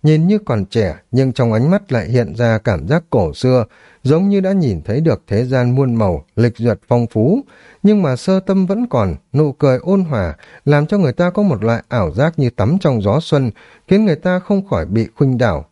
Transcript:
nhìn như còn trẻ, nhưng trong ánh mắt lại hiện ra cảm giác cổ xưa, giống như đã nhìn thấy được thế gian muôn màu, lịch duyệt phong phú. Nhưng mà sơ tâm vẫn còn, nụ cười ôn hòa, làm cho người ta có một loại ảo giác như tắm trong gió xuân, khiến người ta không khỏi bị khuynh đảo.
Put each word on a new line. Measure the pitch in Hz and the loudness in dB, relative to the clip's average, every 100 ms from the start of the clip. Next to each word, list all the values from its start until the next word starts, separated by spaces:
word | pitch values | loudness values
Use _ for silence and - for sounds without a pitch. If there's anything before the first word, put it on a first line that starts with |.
nhìn | 151 156 170 | 2 2 2
như | 208 208 | 0 -2
còn | 113 95 | -4 -2
trẻ, | 117 95 - _ | -2 -2 -4 _
nhưng | 120 135 | -2 0
trong | 120 120 | 0 0
ánh | 110 139 | 0 0
mắt | 196 202 | 0 -2
lại | 123 104 | -6 -2
hiện | 120 113 110 | -2 -2 -2
ra | 120 110 | 0 0
cảm | - 87 76 | -2 -4 -2
giác | 160 - | -4 0
cổ | 131 85 | -2 -2
xưa, | - 127 127 110 _ - _ | -2 0 2 0 _ -20 _
giống | 123 156 196 | 0 2 2
như | 202 | 0
đã | 190 | 0
nhìn | 196 147 85 73 | 0 0 -2 -4
thấy | 117 | -2
được | 160 104 _ | 0 -2 _
thế | 104 127 | -2 0
gian | 131 123 127 | 0 0 0
muôn | 135 117 | 0 0
màu, | 101 78 - - | 0 -2 -6 -2
lịch | 117 - | 0 0
duyệt | 117 104 _ | -2 -4 _
phong | 120 117 | -2 0
phú. | 110 117 226 - - - - | 0 0 0 -4 -20 -20 0
Nhưng | 202 214 | 2 2
mà | 165 127 | 0 -2
sơ | - 190 | 0 -2
tâm | 190 196 185 | 0 0 0
vẫn | 196 240 | -2 -2
còn, | 127 98 76 _ | 0 -2 -4 _
nụ | 139 151 | 0 0
cười | 131 139 127 | 0 0 0
ôn | 170 196 | 0 -2
hòa, | 175 131 87 80 - - - | 0 -2 -4 -6 -18 -6 0
làm | 147 151 | 2 2
cho | 208 | 0
người | 160 | 0
ta | - 175 | 0 -2
có | 185 | 0
một | 208 117 | 0 0
loại | 110 117 - | 0 -2 -2
ảo | 123 87 | -2 -2
giác | 85 151 160 | 0 -2 0
như | 127 | -2
tắm | - 104 185 | 0 0 0
trong | 165 120 | 0 0
gió | 98 123 | 0 -2
xuân, | - 147 127 - - - - | 0 -2 -2 -6 -20 -20 0
khiến | 190 214 | 2 2
người | 147 | 0
ta | 185 180 | -2 -4
không | 185 202 196 | -2 -4 -2
khỏi | 98 78 | -4 -2
bị | 107 113 - | -2 -2 0
khuynh | 139 123 | 0 2
đảo. | 117 82 - | 0 -2 -8